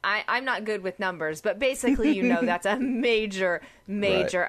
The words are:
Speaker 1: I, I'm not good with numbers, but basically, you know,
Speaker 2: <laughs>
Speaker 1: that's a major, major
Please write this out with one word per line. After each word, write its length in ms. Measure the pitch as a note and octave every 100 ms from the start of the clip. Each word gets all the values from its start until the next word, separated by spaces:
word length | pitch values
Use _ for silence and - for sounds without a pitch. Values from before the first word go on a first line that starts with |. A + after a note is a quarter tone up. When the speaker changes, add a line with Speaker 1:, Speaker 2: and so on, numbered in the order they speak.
Speaker 1:
I, 200 | G3+ G#3 -
I'm 180 | A#3+ C4
not 180 | G#3
good 180 | G#3+ G#3
with 180 | F#3 F3+
numbers, 420 | F#3+ E3+ D#3 D#3
but 180 | G#3+ G3
basically, 560 | C4 C4+ B3 C4+ C4+ D4
you 80 |
know, 160 | B3 B3+
Speaker 2:
<laughs> 20 |
Speaker 1:
that's 220 | B3 F3 G3
a 120 | B3
major, 840 | B3+ A#3+ B3 A3 G#3+ F#3+ F#3 E3 - - -
major 560 | G3+ G3 F#3 - F3+